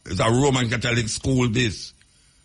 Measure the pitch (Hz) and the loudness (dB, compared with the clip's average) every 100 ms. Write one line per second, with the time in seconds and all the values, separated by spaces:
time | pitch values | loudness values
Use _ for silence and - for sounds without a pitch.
0 | - 92 117 120 143 131 120 120 120 117 | -8 -2 2 4 4 2 0 -2 -2 -2
1 | 110 - 135 127 123 113 117 - - _ | -2 -4 0 0 2 0 -2 -4 -14 _
2 | _ _ _ _ | _ _ _ _